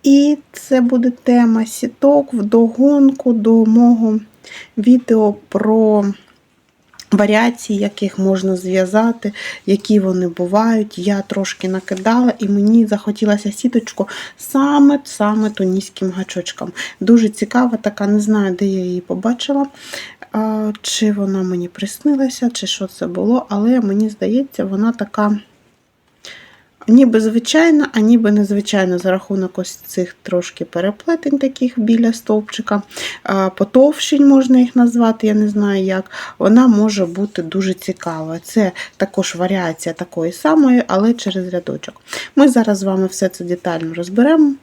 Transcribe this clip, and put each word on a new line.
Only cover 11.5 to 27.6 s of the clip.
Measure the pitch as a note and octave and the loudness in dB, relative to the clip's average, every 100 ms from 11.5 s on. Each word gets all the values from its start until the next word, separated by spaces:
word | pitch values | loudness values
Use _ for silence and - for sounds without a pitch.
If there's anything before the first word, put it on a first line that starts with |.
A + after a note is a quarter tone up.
| - F#3 | -6 -6
накидала, | F#3+ - F#3+ G3+ A#3 B3 - | -6 -6 -4 0 2 0 -2
і | G3+ | -2
мені | G3+ G#3 A3+ | 0 4 4
захотілося | G#3+ G#3 G#3+ G#3 G#3+ G#3 G#3 | 2 -2 -4 -2 0 0 -4
сіточку | - B3+ A#3+ A3+ - G3 - - _ | -4 -2 -2 -4 -8 -8 -8 -16 _
саме, | - C4+ C#4+ D4 C#4 C#4+ | -6 -2 0 4 4 2
саме | - - G#3 G#3+ G#3+ | -4 -4 -2 0 -2
туніським | G#3+ F#3+ F#3+ F#3+ - F#3+ | -2 -2 -2 -6 -8 -6
гачочком. | F#3 F#3+ F3+ F3 - - - - - | -6 -8 -8 -10 -10 -12 -10 -14 -4
Дуже | G3 A#3 A3 | 4 4 4
цікава | - G#3 B3 B3+ A3+ | -2 -4 -2 -2 -2
така, | G#3+ G#3 G3+ | -6 -4 0
не | G#3 | 0
знаю, | G#3 G#3+ G3 F3+ | 2 0 0 -2
де | |
я | G3 F#3+ | -2 -2
її | F3+ F3+ | -4 -6
побачила, | F3 F#3 A3 A#3+ - C#4 C#4 - - - - - - | -6 -4 -4 -4 -4 -4 -4 -10 -18 -16 -18 -20 -8
а, | G#3+ A3 G#3+ G#3+ G#3+ | -6 -4 -2 -4 -6
чи | - - G#3+ | -8 -2 0
вона | G3+ G3 F#3+ | 0 -2 -2
мені | F#3 F3+ F3 | -2 -4 -6
приснилася, | - G3 - D4 C#4 C4+ - B3 | -8 -10 -4 -2 0 -2 -2 -4
чи | A#3+ G3 | -4 -8
що | G#3 F#3+ | -8 -8
це | - F3 | -8 -8
було, | F3 G3+ B3 - | -2 0 0 -2
але | G#3 A3 B3+ | -2 0 0
мені | G#3 G3+ G#3+ | 0 -2 -2
здається, | G#3 F#3+ A#3+ C#4 - | -4 -2 -2 -4 -6
вона | G3 G3 A3+ | -6 -2 -2
така | A#3 G3+ - G#3 G#3 - _ _ _ _ _ _ _ - - - _ _ _ - | -2 -6 -2 0 -2 -6 _ _ _ _ _ _ _ -20 -20 -20 _ _ _ 4
ніби | A#3 C4 A3 | 6 6 4
звичайна, | A3 A3+ A#3 D#4 | 2 -2 0 2